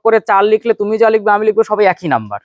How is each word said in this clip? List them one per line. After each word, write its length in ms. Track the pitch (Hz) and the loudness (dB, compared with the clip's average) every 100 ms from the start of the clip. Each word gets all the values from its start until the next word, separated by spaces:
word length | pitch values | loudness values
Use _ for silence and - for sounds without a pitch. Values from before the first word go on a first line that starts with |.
করে 180 | 226 220 | 0 0
চার 240 | - 196 | 2 0
লিখলে 280 | 208 214 233 | 2 0 -2
তুমি 240 | 220 208 220 | -4 -2 0
যা 120 | 220 | 2
লিখবে, 200 | 220 202 | 2 0
আমি 140 | 208 214 | 0 0
লিখবো, 160 | 208 | 0
সবাই 240 | 220 214 196 | 0 0 0
একই 220 | 170 170 | 0 -2
নাম্বার। 320 | 123 107 101 | -2 -4 -12